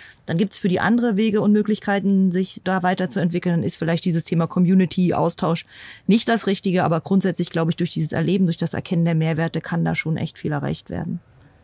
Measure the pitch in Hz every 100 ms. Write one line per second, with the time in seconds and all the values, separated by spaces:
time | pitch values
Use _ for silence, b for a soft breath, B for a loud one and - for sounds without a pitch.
0 | B B - 165 190 - 196 180 190 240
1 | 240 196 226 208 208 208 208 208 - 202
2 | 196 190 190 175 185 - 190 185 180 185
3 | 185 156 165 170 180 170 170 - 165 165
4 | 185 165 - 170 165 180 180 190 185 -
5 | 175 - 165 - 160 165 B B B B
6 | - 220 - 226 202 196 196 180 156 160
7 | - 196 190 175 175 165 165 - 175 -
8 | 156 - 160 190 180 165 135 - - 170
9 | 170 160 160 156 165 160 - 170 165 160
10 | 156 160 165 - - 147 139 160 - 87
11 | - 175 - - b b